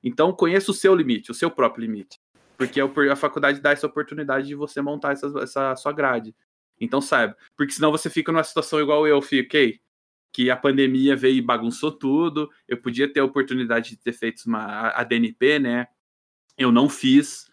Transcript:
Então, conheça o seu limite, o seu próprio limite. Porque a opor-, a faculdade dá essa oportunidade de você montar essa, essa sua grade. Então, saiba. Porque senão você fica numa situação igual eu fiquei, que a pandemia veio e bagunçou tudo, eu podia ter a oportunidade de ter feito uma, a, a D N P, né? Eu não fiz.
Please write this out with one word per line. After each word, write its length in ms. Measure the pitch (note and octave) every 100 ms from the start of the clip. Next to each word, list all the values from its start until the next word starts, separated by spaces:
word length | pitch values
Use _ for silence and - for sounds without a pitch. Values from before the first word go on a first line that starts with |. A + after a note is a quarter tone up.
Então, 300 | B2+ B2 E3
conheça 400 | F3+ E3+ F#3+ G3
o 20 |
seu 220 | - F#3+ F#3+
limite, 340 | C#3 A2 -
o 40 |
seu 160 | A#2 E3
próprio 320 | D#3+ A#2+ A#2
limite. 360 | A2+ G#2+ F#2+ - _ _ _ _
Porque 240 | B2+ C#3
a 60 | C3+
opor-, 240 | C#3+ C#3
a 40 |
faculdade 460 | C#3 D3 - C#3+ C#3+
dá 100 | C#3+
essa 160 | C#3+ D3+
oportunidade 600 | D3+ D3 D3 C#3+ C3+ C#3
de 80 | C#3+
você 260 | D3 -
montar 300 | C#3+ D3 C#3+
essa, 160 | C#3 C#3+ C#3+
essa 360 | B2+ C#3 C3+ C3
sua 160 | D3
grade. 420 | D3 C#3 A#2+ A2 - _ _ _ _
Então, 200 | A#2 C3
saiba. 360 | C#3 C#3 A2+ - _ -
Porque 160 | C#3+
senão 200 | - D#3
você 180 | D3+ E3
fica 220 | E3 D#3+
numa 100 | E3
situação 380 | D3+ - D#3 D3+
igual 260 | D3 D3+ D3+
eu 160 | C#3+
fiquei, 580 | C#3 C#3 B2 D#3 B2 G#2+ _ _ _ _ _ -
que 140 | B2
a 60 | B2+
pandemia 580 | C#3+ C3+ C3+ C3 C3+
veio 220 | C3 C3 C3
e 40 |
bagunçou 520 | A#2 A#2 A#2 A#2 D#3
tudo, 580 | D3 C#3 C#3+ E3+ D3+ D3 _ -
eu 100 | A#2+
podia 320 | B2+ A#2+ C#3+
ter 120 | C#3+
a 40 |
oportunidade 680 | C3+ C#3 C3+ B2+ A#2+ A#2 A#2
de 60 | A2+
ter 160 | A#2+
feito 300 | A#2 A#2 - A#2+
uma, 180 | A2+
a, 360 | G2+ G#2 A2+ -
a 20 |
D 100 | A#2+
N 180 | A#2 A2+
P, 280 | - C3 D3+
né? 260 | B2+ A#2+ B2 _ _ _ _ _ _ -
Eu 140 | B2+
não 160 | A#2+ C#3
fiz. 600 | - C3+ C3+ D3 - -